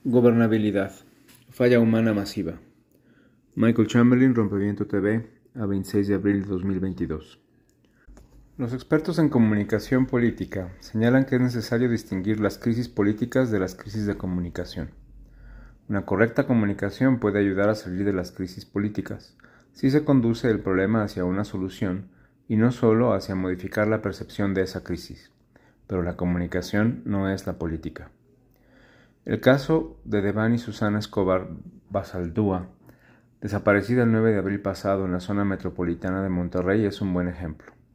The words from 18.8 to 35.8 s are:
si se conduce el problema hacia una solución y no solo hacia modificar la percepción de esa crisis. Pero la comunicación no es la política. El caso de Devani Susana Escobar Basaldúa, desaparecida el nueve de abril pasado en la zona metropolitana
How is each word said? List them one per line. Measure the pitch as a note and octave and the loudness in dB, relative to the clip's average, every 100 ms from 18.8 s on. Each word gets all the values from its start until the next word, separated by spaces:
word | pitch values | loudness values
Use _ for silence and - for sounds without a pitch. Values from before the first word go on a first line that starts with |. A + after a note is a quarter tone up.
| G#2+ G#2+ - G#2 - _ - _ _ | -4 -4 -8 -14 -16 _ -20 _ _
si | - C3+ | -2 2
se | D3 | 2
conduce | D3 C3+ A#2 A2+ B2 | 4 4 4 0 0
el | G#2+ | 0
problema | - F#2 G2 A2+ | 0 0 2 0
hacia | G2+ F#2+ F2+ | -2 -4 -2
una | F#2+ | -2
solución | G#2 G2 F#2+ - G2 F#2+ - _ _ _ - | -4 -6 -8 -4 -4 -4 -10 _ _ _ -2
y | A2 | 2
no | A#2 | 2
solo | B2 A2+ A2 - | 4 2 4 2
hacia | G2+ - F#2+ | 0 -2 -4
modificar | F#2 F2+ F#2+ - G#2+ | -4 -6 -6 -2 0
la | G#2+ | 0
percepción | G2+ F#2 - - G2+ F#2+ | -4 -8 -12 -4 -2 0
de | |
esa | F#2 F#2 | -2 -4
crisis. | - E2 - C#2+ _ _ _ _ _ _ - | -8 -10 -10 -20 _ _ _ _ _ _ -6
Pero | F#2+ | -4
la | E2+ F2 | -2 -2
comunicación | F2+ F2 F2 F2+ F2 G#2 A2+ - - | -2 -2 -2 -4 -2 0 0 -2 -4
no | G2+ G2 | -2 -2
es | F#2+ - | -2 -6
la | F2 | -6
política. | E2+ D#2+ D#2 - D2+ _ _ _ _ _ _ _ _ _ _ _ | -6 -6 -8 -12 -20 _ _ _ _ _ _ _ _ _ _ _
El | - A2 | -6 2
caso | B2+ C#3 C#3 D#3+ D#3+ - | 4 2 2 0 0 -14
de | - G#2 | -2 0
Devani | G2 G#2 A2 A#2 | 0 0 0 0
Susana | A#2 G#2 G#2+ G#2 | -4 -4 -2 0
Escobar | G#2 - F#2 F#2 F2+ E2 - - _ | -2 -2 2 0 -2 -14 -16 -20 _
Basaldúa, | G2+ - F#2 F2 F2 G#2 F#2 F2+ - - - _ _ _ _ | -6 -6 -8 -4 0 0 0 -4 -16 -20 -20 _ _ _ _
desaparecida | G#2 G2+ G#2+ G2+ G2 B2 | -6 0 4 4 4 2
el | A#2 | 4
nueve | A2 A2+ | 4 4
de | G#2 | 2
abril | F#2+ G2+ | 0 -2
pasado | G2 F#2 G2+ G2 F#2+ | -4 -4 0 0 0
en | |
la | F2+ | -2
zona | F2+ G2+ G2+ | -2 -2 0
metropolitana | F#2 F#2 F2+ | -2 -6 -4